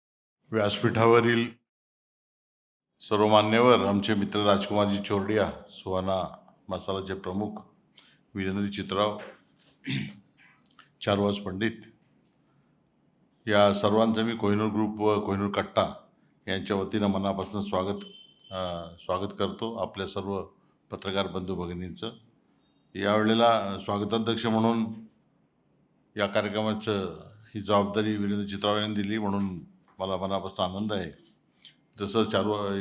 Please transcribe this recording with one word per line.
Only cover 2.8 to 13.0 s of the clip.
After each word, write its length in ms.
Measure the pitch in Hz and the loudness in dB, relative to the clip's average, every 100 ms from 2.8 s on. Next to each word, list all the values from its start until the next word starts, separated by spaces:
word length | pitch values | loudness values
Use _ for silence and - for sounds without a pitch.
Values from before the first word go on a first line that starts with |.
| _ _ | _ _
सर्व 260 | - 104 107 | -2 4 6
मान्यवर, 580 | 107 107 110 123 113 95 | 6 6 6 6 6 4
आमचे 280 | 101 101 | 2 2
मित्र 260 | 104 98 104 | 0 0 0
राजकुमारजी 580 | 104 98 - 104 101 101 101 | 4 4 2 0 0 0 -2
चोरडिया, 460 | 101 98 107 95 - - | -2 0 0 0 -2 -16
सुहाना 680 | - 95 92 95 95 80 - - _ - | -14 -6 -4 -2 -2 -4 -10 -20 _ -10
मसालाचे 440 | 90 - 95 95 | -8 -4 -6 -6
प्रमुख 360 | 95 95 95 104 - - _ _ _ - _ _ 98 | -8 -6 -6 -6 -8 -18 _ _ _ -20 _ _ -8
वीरेंद्र 300 | 95 98 101 | -4 -2 -4
चित्राव, 520 | 101 92 95 104 104 - - _ _ _ _ - 135 - - _ _ _ _ _ _ _ - | -4 -4 0 0 -2 -12 -20 _ _ _ _ -8 -6 -6 -12 _ _ _ _ _ _ _ -8
चारुहास 360 | - 101 101 101 | 0 2 2 0
पंडित, 340 | 101 92 113 113 - _ _ _ _ _ _ _ _ _ _ _ | -6 -4 -4 -4 -16 _ _ _ _ _ _ _ _ _ _ _